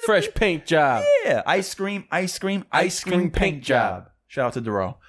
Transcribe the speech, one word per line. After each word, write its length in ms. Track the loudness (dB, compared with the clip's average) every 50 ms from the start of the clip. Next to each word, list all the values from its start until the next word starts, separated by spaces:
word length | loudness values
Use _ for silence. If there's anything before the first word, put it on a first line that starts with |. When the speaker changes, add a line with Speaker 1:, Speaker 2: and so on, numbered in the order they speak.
| 2
Speaker 1:
Fresh 200 | 2 2 2 2
Speaker 2:
bit. 100 | 0 -2
Speaker 1:
paint 300 | 0 0 0 0 -2 -2
job. 380 | 0 2 4 4 4 2 2 2 4 2 4 4
Speaker 2:
Yeah, 200 | 2 0 0 2
ice 280 | 0 0 0 -2 -4 -6
cream, 320 | -6 -6 -6 -6 -6 -6 -4
ice 260 | -4 -2 -2 -4 -6 -4
cream, 280 | -4 -2 -2 -4 -4 -2
ice 140 | 0 0 2 0 -2 -6
Speaker 1:
Ice 60 | -4
Speaker 2:
cream 80 | 0 0
Speaker 1:
cream 160 | 0 0 0
Speaker 2:
paint 220 | 0 0 0 0 -2
Speaker 1:
paint 80 | -4 -2
Speaker 2:
job. 400 | 0 2 2 2 0 -2 -6 -12
Speaker 1:
job. 80 | -18 _ _ _ _
Speaker 2:
Shout 180 | -4 -4 -2 -2
out 60 | -2
to 80 | -4
Duro. 360 | -4 -2 -2 -2 -2 -2 -6 -10 _